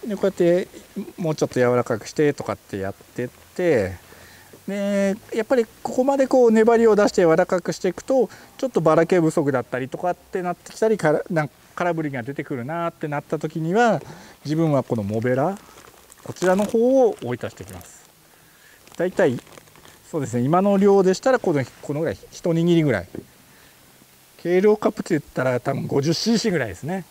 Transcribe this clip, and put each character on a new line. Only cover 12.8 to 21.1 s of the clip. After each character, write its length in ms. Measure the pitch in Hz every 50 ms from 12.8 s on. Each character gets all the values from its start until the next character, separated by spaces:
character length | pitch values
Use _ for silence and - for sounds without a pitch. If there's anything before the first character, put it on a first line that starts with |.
| 170 170
っ 20 | 165
て 160 | _ - 156
な 100 | 147 143
っ 40 | 147
た 160 | _ - 151
時 200 | 151 156 - 170
に 140 | 160 160 175
は、 280 | 214 240 233 202 143 - - - - - - - _ _
自 100 | 143 151
分 160 | 156 165 160
は 120 | 147 135 120
こ 120 | - 127
の 80 | 113 104
モ 160 | 98 107 113
ベ 160 | 113 127 127
ラ、 220 | 127 139 170 196 202 - - - - - - - - - _ - _ -
こ 80 | -
ち 140 | - - -
ら 100 | 185 185
の 80 | 190 208
方 440 | 202 - 226 226 247 262 269 254 220
を 100 | - - -
追 100 | 120 123
い 40 | 117 -
足 80 | 107
し 40 | -
て 80 | - 95
い 20 |
き 80 | 90 90
ま 80 | 87
す。 160 | 85 - - - - - _ _ _ _ _ _ _ _ _ _ _ - - _ _ - - -
大 140 | 165 185
体、 280 | 185 - 196 151 120 - - - - - - - _ - - - - - _ -
そ 80 | - 165
う 40 |
で 60 | 139 -
す 80 | 104
ね、 60 | 123
今 220 | 120 135 160 180 196
の 140 | 202 202 196
量 260 | 196 202 196 196 190
で 100 | 185